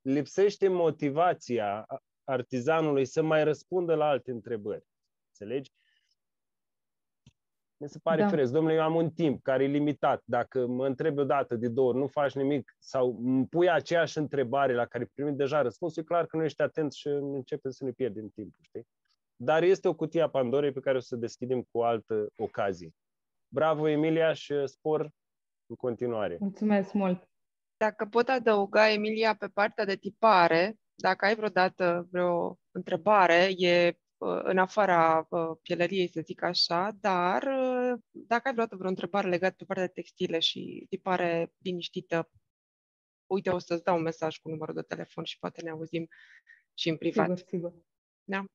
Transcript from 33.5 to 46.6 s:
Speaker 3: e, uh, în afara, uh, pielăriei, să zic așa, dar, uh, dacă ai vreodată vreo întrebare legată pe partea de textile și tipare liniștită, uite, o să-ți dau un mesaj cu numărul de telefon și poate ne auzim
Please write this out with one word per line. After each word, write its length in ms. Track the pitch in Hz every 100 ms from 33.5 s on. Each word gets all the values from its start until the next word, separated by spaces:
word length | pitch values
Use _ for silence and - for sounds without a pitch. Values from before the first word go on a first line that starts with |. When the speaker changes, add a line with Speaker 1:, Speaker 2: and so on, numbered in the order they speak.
| 185
Speaker 3:
e, 320 | 180 175 175 170 _ _
uh, 240 | - -
în 160 | - 185
afara, 680 | 185 - 196 175 165 160 160
uh, 200 | 175 165 160
pielăriei, 460 | - 170 175 190 175
să 120 | 165
zic 180 | 156 -
așa, 480 | 170 180 - 170 196 208
dar, 420 | 208 185 180 220
uh, 560 | 269 269 254 254 247 247 _
dacă 320 | - - 233 269
ai 40 |
vreodată 240 | 240 226 190
vreo 120 | 185
întrebare 400 | 185 180 202 196
legată 260 | 175 185 -
pe 60 |
partea 220 | 165 190 180
de 60 |
textile 460 | - 170 _ 180 165
și 480 | 165 190 - - -
tipare 640 | 185 196 180 175 170 170 _
liniștită, 720 | 190 180 170 - 160 165 165 _ _ _ _ _ _ _ _ _ _
uite, 240 | 190 190
o 80 | 180
să-ți 240 | 175 170
dau 120 | 165 175
un 60 |
mesaj 340 | 165 160 160 156
cu 120 | 160
numărul 260 | 160 156
de 80 | 160
telefon 420 | 156 170 165 -
și 140 | 165 -
poate 240 | 180 -
ne 80 | 165
auzim 360 | 156 160 165 165 - - - _ -